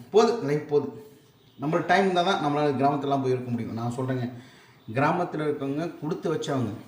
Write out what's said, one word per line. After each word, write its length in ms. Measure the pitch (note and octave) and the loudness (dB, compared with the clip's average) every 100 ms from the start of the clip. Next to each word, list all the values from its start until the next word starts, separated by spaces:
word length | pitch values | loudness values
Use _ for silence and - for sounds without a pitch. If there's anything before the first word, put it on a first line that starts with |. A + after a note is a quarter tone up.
| - | 4
போது, 320 | G#3 A#3 - | 6 6 2
லைஃப் 260 | C#3 D3 - | 0 -2 2
போது. 380 | - - - - - _ _ - - | 0 0 -10 -20 -20 _ _ -20 -8
நம்மளுக்கு 240 | C#3+ E3+ E3 | -2 0 4
டைம் 260 | F3+ F#3+ | 4 4
இருந்தால் 140 | F3 F3+ | 2 2
தான் 200 | F#3+ D3 | 2 0
நம்மளால 140 | D3 | 2
கிராமத்துலலாம் 600 | D3+ B2+ C#3 D3 C3+ C#3 | 2 2 2 2 0 0
போய் 100 | C3 | 0
இருக்க 200 | B2+ B2 | -2 -2
முடியும். 220 | A#2 A2 | -4 -4
நான் 200 | A2 A#2+ B2+ | -6 -6 -4
சொல்கிறேங்க, 360 | B2+ B2+ A#2+ - - - - - - | -2 -2 -4 -8 -20 -20 -20 -20 -6
கிராமத்துல 480 | A#2+ D3+ F3 F3 D3+ | 0 2 0 -2 -2
இருக்கவங்க 580 | D3+ C3+ C#3 D3 E3+ - | -4 -2 -4 -4 -4 -6
கொடுத்து 340 | D3+ - E3+ | -6 -4 -2
வச்சவங்க, 400 | D3+ - C3+ G#2+ G#2+ | -4 -2 -2 -2 -6